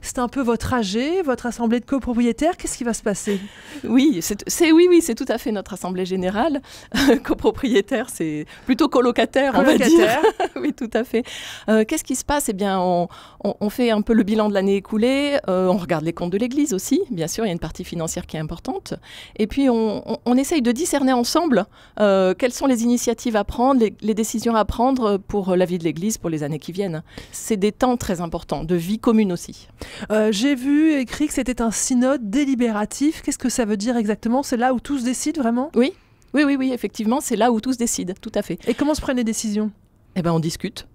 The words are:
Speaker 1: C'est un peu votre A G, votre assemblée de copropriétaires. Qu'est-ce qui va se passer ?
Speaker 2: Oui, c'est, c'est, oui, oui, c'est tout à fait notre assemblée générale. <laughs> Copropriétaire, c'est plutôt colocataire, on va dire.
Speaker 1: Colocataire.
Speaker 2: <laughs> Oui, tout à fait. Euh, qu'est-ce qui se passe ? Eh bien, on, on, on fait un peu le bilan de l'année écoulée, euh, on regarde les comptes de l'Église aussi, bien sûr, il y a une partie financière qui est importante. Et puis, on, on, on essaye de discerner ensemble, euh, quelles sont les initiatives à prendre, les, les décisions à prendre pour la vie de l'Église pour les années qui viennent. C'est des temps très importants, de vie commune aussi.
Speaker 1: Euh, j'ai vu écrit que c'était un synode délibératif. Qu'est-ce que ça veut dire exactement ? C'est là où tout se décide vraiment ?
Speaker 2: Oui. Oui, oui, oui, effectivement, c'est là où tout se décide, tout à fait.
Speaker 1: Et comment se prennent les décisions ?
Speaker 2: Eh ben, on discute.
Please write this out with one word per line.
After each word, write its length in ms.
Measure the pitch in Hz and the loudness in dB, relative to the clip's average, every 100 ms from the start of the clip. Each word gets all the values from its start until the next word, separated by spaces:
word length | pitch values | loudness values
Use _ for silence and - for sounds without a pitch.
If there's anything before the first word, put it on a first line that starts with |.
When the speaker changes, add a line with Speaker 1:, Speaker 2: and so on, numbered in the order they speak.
Speaker 1:
C'est 160 | - - | -8 -4
un 100 | 240 | -4
peu 140 | 269 | -2
votre 320 | 240 226 - | 0 0 0
A 80 | 254 | 0
G, 400 | 208 208 269 359 | 0 -2 0 -2
votre 240 | 320 240 247 | -2 -2 -4
assemblée 340 | 226 233 240 | -4 0 0
de 60 | - | 0
copropriétaires. 680 | 277 233 233 240 226 302 359 | -4 -2 0 0 2 0 0
Qu'est-ce 200 | 339 - | -6 -6
qui 80 | |
va 80 | 240 | -4
se 100 | 220 | -4
passer ? 380 | - 196 - 202 202 - - 294 | -4 -4 -2 -4 -6 -18 -18 -12
Speaker 2:
Oui, 340 | - 233 285 190 | 2 4 4 2
c'est, 220 | - 208 - | -2 -6 -6
c'est, 240 | - 320 | 0 6
oui, 140 | 320 359 | 6 8
oui, 120 | 349 | 6
c'est 140 | - | 4
tout 100 | 226 262 | -4 -2
à 100 | 233 | -4
fait 140 | - | -2
notre 220 | 208 185 | -6 -6
assemblée 300 | 180 180 185 | -10 -6 -4
générale. 560 | 180 190 180 202 294 277 - - - | -4 -2 -2 0 0 -2 -8 -20 -8
<laughs> 80 | - 277 233 | 0 4 4
Copropriétaire, 880 | - - 240 208 262 202 196 262 262 | 2 0 0 0 0 2 2 -4 -4
c'est 360 | - 160 151 156 - - | -6 -6 -4 -8 -14 -2
plutôt 220 | 254 311 | 0 2
colocataire, 640 | 262 247 240 226 262 277 | 4 2 2 2 2 2
on 80 | 220 | 2
va 140 | 269 311 | 4 4
dire. 100 | 247 | 6
Speaker 1:
Colocataire. 360 | 339 - 254 392 | 6 4 4 2
Speaker 2:
<laughs> 40 | - 381 - | 0 -6 -4
Oui, 180 | 349 | -6
tout 160 | - 226 | -4 -4
à 120 | 226 | -4
fait. 180 | 233 226 - - - - - | -2 -4 -4 -12 -14 -12 0
Euh, 160 | 220 220 | 2 2
qu'est-ce 180 | 311 | -2
qui 120 | - 262 | -4 -8
se 80 | |
passe ? 240 | - 294 285 | -2 -2 -2
Eh 40 | |
bien, 260 | 190 202 190 | -2 -2 0
on, 280 | 180 175 175 - - - | 2 0 0 -6 -20 -8
on, 100 | - - | -6 -4
on 100 | 208 | -4
fait 200 | - 247 | 0 0
un 120 | 214 | 2
peu 100 | 208 | 2
le 120 | 226 | 2
bilan 240 | 190 214 214 | 4 2 2
de 60 | |
l'année 220 | 202 196 196 | 2 2 0
écoulée, 600 | 190 214 240 269 285 285 - | 0 0 2 2 0 -2 0
euh, 200 | 185 185 | 0 2
on 80 | 190 | 2
regarde 260 | 175 165 | 0 -2
les 80 | 156 | -2
comptes 200 | 165 175 | -4 -4
de 40 | 190 | -2
l'Église 380 | 240 277 285 | -2 0 0
aussi, 260 | 185 - 294 392 | -2 0 -2 0
bien 180 | 185 160 | -4 -4
sûr, 160 | - | -2
il 40 | 220 | -2
y 20 | |
a 20 | |
une 80 | 170 | -2
partie 240 | 160 - | -6 -10
financière 420 | 185 170 165 - - | -10 -6 -6 -6 -8
qui 100 | 156 | -8
est 40 | |
importante. 540 | 156 165 - 392 - - - - - - | -8 -8 -8 -8 -8 -12 -12 -20 -20 -4
Et 100 | 214 | -2
puis, 240 | 269 277 | 2 2
on, 420 | 233 220 202 - | 2 0 -2 -6
on, 60 | 226 - | -6 2
on 100 | 247 | 2
essaye 240 | 277 330 | 2 0
de 120 | 233 | 2
discerner 400 | 240 349 285 262 | 0 0 0 2
ensemble, 520 | 254 240 311 339 233 196 - - - | 2 2 0 2 2 0 -10 -20 0
euh, 340 | 208 190 185 | 2 4 4
quelles 180 | 185 247 | 2 -2
sont 140 | - 277 | 0 0
les 160 | 247 | 2
initiatives 540 | 233 240 - 226 254 214 | 2 2 0 -2 -2 -2
à 80 | |
prendre, 360 | 202 - 247 269 | -2 0 2 4
les, 140 | 220 - | 2 0
les 100 | 208 | -4
décisions 420 | 214 220 226 233 | -2 -2 -2 0
à 100 | 226 202 | 0 0
prendre 500 | - 240 269 220 202 | 2 2 2 0 0
pour 400 | 202 208 185 180 | -2 -4 0 2
la 80 | |
vie 140 | 180 180 | 2 0
de 60 | |
l'Église 340 | 165 156 196 214 | -2 -2 -4 -4
pour 100 | 175 | -4
les 140 | 160 | -4
années 160 | 147 156 | -4 -6
qui 140 | - | -8
viennent. 300 | 180 202 156 - - - | -6 -4 -6 -10 -20 -18
C'est 240 | - - 220 | -14 -4 0
des 160 | 202 | 0
temps 240 | 208 254 247 | 2 0 0
très 240 | - 175 | -2 -4
importants, 440 | 170 165 - 151 | -4 -6 -6 -6
de 100 | 156 | -2
vie 240 | 175 170 220 | -2 0 0
commune 340 | - 220 208 | 2 4 4
aussi. 360 | 175 - - - - - - - | 0 -8 -18 -20 -18 -16 -14 -2
Speaker 1:
Euh, 200 | 214 214 | 0 2
j'ai 220 | 196 269 277 | 2 0 0
vu 360 | 262 285 320 | 2 4 4
écrit 360 | 294 247 - 302 | 2 -2 -2 -2
que 40 | |
c'était 300 | - 254 240 | -2 -2 -2
un 80 | 226 | -2
synode 580 | 196 - 254 254 285 220 | -2 0 2 2 0 0
délibératif. 960 | 220 277 262 240 208 214 - 285 330 | 0 0 2 0 0 -4 0 -2 0
Qu'est-ce 160 | - 277 | -6 -4
que 100 | 254 | -2
ça 160 | - | -2
veut 140 | 226 208 | 0 0
dire 180 | 208 240 | 0 0
exactement ? 460 | 208 208 226 247 | 0 -2 0 -2
C'est 160 | 285 233 | 0 0
là 160 | 247 | 0
où 60 | 254 | 0
tout 180 | - 277 | -2 -4
se 60 | |
décide 340 | 240 247 - 330 | -2 -2 -4 -2
vraiment ? 320 | 226 233 285 | 0 0 0
Speaker 2:
Oui. 200 | 226 262 381 _ _ _ | 2 2 0 _ _ _
Oui, 100 | 262 | 0
oui, 120 | 294 277 | 2 2
oui, 160 | 262 | 0
effectivement, 460 | 247 208 - 214 254 | -2 -6 -4 0 0
c'est 160 | - 220 | 0 2
là 140 | 233 | 2
où 100 | 226 | 2
tout 120 | 233 | -2
se 60 | 254 | -2
décide, 360 | 233 - 180 190 | -2 -2 -6 -8
tout 120 | 226 | -6
à 80 | 214 | -4
fait. 160 | 202 170 - | -4 -6 -4
Speaker 1:
Et 60 | |
comment 200 | 247 285 | 0 0
se 60 | 311 | 0
prennent 160 | - 254 | -2 -2
les 80 | |
décisions ? 460 | 226 220 226 208 214 - _ _ _ - | -2 -2 -2 -2 -4 -6 _ _ _ -4
Speaker 2:
Eh 60 | |
ben, 100 | 170 | 0
on 80 | 165 | 0
discute. 480 | 160 - 185 - - | 0 -4 -10 -10 -20